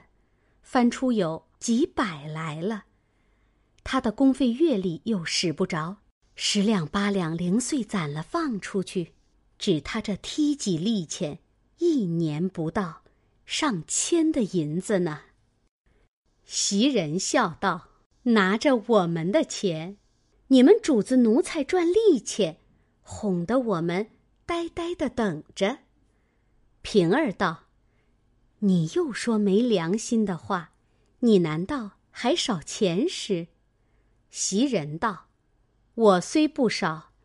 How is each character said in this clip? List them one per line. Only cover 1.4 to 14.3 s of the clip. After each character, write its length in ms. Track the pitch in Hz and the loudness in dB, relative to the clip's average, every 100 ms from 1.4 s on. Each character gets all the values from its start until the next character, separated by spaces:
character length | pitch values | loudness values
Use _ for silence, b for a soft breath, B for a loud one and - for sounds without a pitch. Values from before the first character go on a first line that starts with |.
| - _ | -14 _
几 260 | - 233 359 | -2 0 0
百 400 | - 226 156 151 | -2 -4 -6 -10
来 340 | 156 160 151 | -8 -8 -6
了。 240 | 180 214 - _ _ _ _ _ _ _ _ _ | -6 -6 -12 _ _ _ _ _ _ _ _ _
他 160 | - 262 | -4 -2
的 100 | 247 | -2
工 240 | 208 269 | 2 2
费 200 | 254 254 | 4 0
月 240 | 240 339 214 | 2 2 2
例 240 | 185 160 | -2 -4
又 220 | 220 208 156 | -4 -4 -2
使 260 | - 175 | -2 -2
不 160 | 147 185 | -2 -2
着， 300 | 160 160 202 _ _ _ - | -4 -6 -10 _ _ _ -8
十 240 | - 208 | -2 0
两 260 | 196 208 151 | 2 2 0
八 240 | 202 202 | -2 0
两 240 | 196 165 170 | 0 -2 -2
零 240 | 175 208 | 0 0
碎 240 | 254 294 | 0 -4
攒 260 | 208 202 147 | -2 -4 -4
了 140 | 151 | -6
放 340 | - 339 311 208 | -6 -4 -2 -4
出 240 | - 202 | -4 -6
去， 300 | 180 190 165 _ _ _ _ _ | -4 -6 -8 _ _ _ _ _
只 240 | - 156 | 0 0
他 180 | - 220 | 0 -6
这 160 | 208 190 | -4 -6
梯 400 | - - 294 285 | -6 -2 0 0
级 220 | - 160 | -2 -2
利 280 | 190 220 156 | 0 -2 -4
钱， 340 | - 156 - _ _ _ _ | -6 -8 -8 _ _ _ _
一 260 | 349 294 185 | 0 0 0
年 420 | 165 160 147 185 | 0 -2 -2 -4
不 240 | - 160 | -4 -4
到 300 | 190 180 160 _ _ _ _ - | -2 -4 -8 _ _ _ _ -10
上 380 | - 311 185 147 | -4 -2 -2 -4
千 460 | - - 339 320 | -4 0 0 2